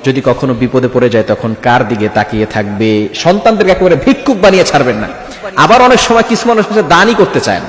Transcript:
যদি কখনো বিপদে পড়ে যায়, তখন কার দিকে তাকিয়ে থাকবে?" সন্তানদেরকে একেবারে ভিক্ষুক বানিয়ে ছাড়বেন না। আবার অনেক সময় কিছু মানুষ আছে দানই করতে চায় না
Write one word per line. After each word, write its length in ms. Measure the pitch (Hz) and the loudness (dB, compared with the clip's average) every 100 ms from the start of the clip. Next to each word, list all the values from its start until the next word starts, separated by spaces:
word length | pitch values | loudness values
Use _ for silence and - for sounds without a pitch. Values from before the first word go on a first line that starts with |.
যদি 180 | 135 131 131 | -2 -2 0
কখনো 280 | 120 135 | -2 -2
বিপদে 340 | 117 120 127 123 | -2 -2 0 0
পড়ে 160 | 123 123 | 0 2
যায়, 140 | 110 107 | 0 0
তখন 280 | 107 117 110 | -2 -4 -4
কার 260 | 123 120 113 | 0 0 0
দিকে 220 | 113 104 | -2 -2
তাকিয়ে 320 | 107 104 110 107 | -2 -4 -2 -4
থাকবে?" 600 | 110 101 101 110 107 107 - | -4 -6 -2 0 0 -2 -4
সন্তানদেরকে 560 | 165 196 233 220 185 | 0 2 2 2 0
একেবারে 240 | 185 180 156 | 2 2 2
ভিক্ষুক 420 | 185 269 - 226 | 2 0 0 2
বানিয়ে 260 | 196 190 | 2 4
ছাড়বেন 320 | - 147 127 107 | 2 2 0 -2
না। 120 | 104 - - - 202 185 | -6 -10 -16 -16 -10 0
আবার 260 | 156 226 | 2 4
অনেক 180 | 247 254 | 4 4
সময় 240 | - 233 226 | 2 0 0
কিছু 180 | 233 240 | -2 0
মানুষ 160 | 226 208 | 0 0
আছে 120 | 208 | -2
দানই 300 | 160 170 202 | 2 2 2
করতে 260 | 220 196 - | 2 0 0
চায় 200 | 110 | -2
না 60 | 92 | -4